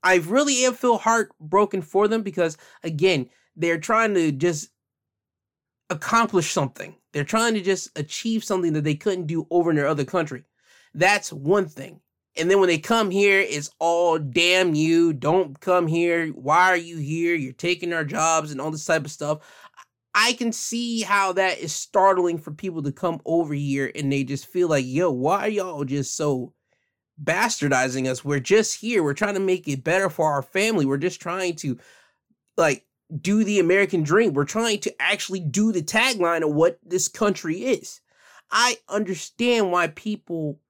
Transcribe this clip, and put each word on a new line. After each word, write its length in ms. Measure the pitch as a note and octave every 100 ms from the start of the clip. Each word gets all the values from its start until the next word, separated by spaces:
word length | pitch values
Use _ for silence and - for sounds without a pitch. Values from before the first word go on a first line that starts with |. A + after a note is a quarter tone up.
I 140 | F#3 F#3
really 480 | E3 A#3+ C#4+ B3+
am 100 | B3+
feel 240 | B3 B3 A3+
heartbroken 840 | - A3+ G#3+ _ D#3 F#3 G#3 G3
for 260 | D#3+ F#3+ G#3
them 140 | A3+
because, 360 | G3+ F3+ E3 D3+ - -
again, 460 | E3+ D#3 F#3 E3 B2 _ _ -
they're 200 | E3+ E3
trying 360 | D#3 A3 A3+
to 180 | G3 D#3+
just 380 | C#3 F3 D#3 - _ _ _ _ _ _ _ _ _ _ _ _
accomplish 640 | E3 - A#3 A#3 G3 D#3
something. 440 | - C3+ - F2 - _
They're 140 | D3 C#3+
trying 300 | A3 A#3 A3
to 60 |
just 280 | F#3 F#3+ - -
achieve 460 | D3+ - A3+ A3+ -
something 260 | F#3+ E3+
that 140 | D#3 D3+
they 100 | D3+
couldn't 320 | - F#3 D#3+
do 200 | E3 -
over 180 | F3 E3+
in 60 | D#3
their 120 | C#3+
other 180 | D#3 C3+
country. 400 | F#3 D#3 B2 _ _ _ _ _
That's 400 | - F3+ G#3 -
one 340 | D3+ C#3 G3+ F3+
thing. 320 | D3+ F3 - _ _ _ -
And 120 | E3
then 100 | G3
when 100 | F#3
they 80 | E3
come 340 | D3+ A#3 G#3
here, 280 | F#3+ G3+ G3
it's 300 | G3 D3 D3 _
all, 380 | E3 E3+ F3 D#3+
"Damn 560 | D3 B2+ E3+ F#3 F#3
you, 380 | D3+ D#3+ E3 E3+
don't 480 | D3+ D3 F3 F3 C3+
come 280 | - F3+ E3+
here. 400 | E3 E3+ E3+ D#3+
Why 400 | - C3 D#3+ F#3
are 80 | F3+
you 200 | E3+ E3
here? 380 | C#3+ D#3+ E3+ E3+
You're 180 | C3
taking 400 | B2+ F3 F3 F3
our 120 | E3+ D#3
jobs," 460 | - D#3+ D#3+ D#3
and 100 | C#3
all 100 | D3+
this 140 | D#3 -
type 200 | D#3+ B2+
of 60 |
stuff. 280 | - D3 D3+ - - - - - _ _
I 200 | G#3+ A3+
can 180 | A#3+ A#3
see 500 | A3+ - A#3 A#3+ A#3
how 320 | G3 G3+ G3
that 260 | F#3 F#3 E3
is 140 | D#3+
startling 640 | - - G3+ F#3+ F#3 F3 E3+
for 140 | D3+
people 320 | D3+ F#3+ E3
to 80 | C#3+
come 300 | C3+ F3+ E3 -
over 280 | E3 D#3+
here 380 | D3 C#3+ C#3 C3+ -
and 160 | C#3
they 120 | C#3
just 220 | C3 C#3 -
feel 220 | F3+ F3+
like, 180 | D3+ B2+
"Yo, 240 | C3 F3+
why 340 | B2+ C3 G3 G#3
are 40 |
y'all 340 | G#3 F#3 D#3
just 320 | C#3+ C#3 C3 -
so 380 | D3+ C3 B2 _ _ _ _ _ _ _
bastardizing 880 | C#3+ E3+ A3+ - D3 C3 C3 B2+ C3
us? 160 | B2+ C#3+
We're 140 | C#3+
just 360 | B2 G#3 G#3+ -
here. 280 | A3 A#3
We're 100 | D#3
trying 220 | C#3+ G#3 G3
to 40 |
make 280 | F#3+ F#3 F3+
it 160 | C3+
better 260 | D#3 F3+ G3
for 220 | D#3 D#3
our 100 | C#3+
family. 440 | C3+ F#3+ G#3+ A3 C#3
We're 120 | C#3
just 240 | E3+ F3
trying 340 | F3 F3+ F#3 D#3+
to, 200 | D3 A#2+ - _ _ _ _ _ _ -
like, 280 | E3 C3+ _ _ _ D#3
do 220 | F3+ G#3
the 160 | G#3 G#3
American 440 | E3+ F#3+ G3 F#3
dream. 300 | D3+ F3+ A3+
We're 120 | C#3 C#3+
trying 340 | G#3+ A3+ G#3
to 220 | - -
actually 400 | D3+ G3+ - F#3+
do 300 | D#3+ C3 A3
the 100 | F#3
tagline 640 | D3+ A3 B3 A#3 E3+ E3+
of 100 | D#3+
what 260 | D3 E3+ E3+
this 260 | - F3+ -
country 560 | - G#3 F#3+ E3 E3+
is." 360 | B3+ B3 - - _ _ _ - _
I 300 | G#3+ B3 A3+ _
understand 840 | G#3 G3 F#3 - _ A#3+ A#3+ G3
why 160 | F3 E3+
people 720 | D#3 G#3+ G#3 _ E3+ D3+ C#3+ _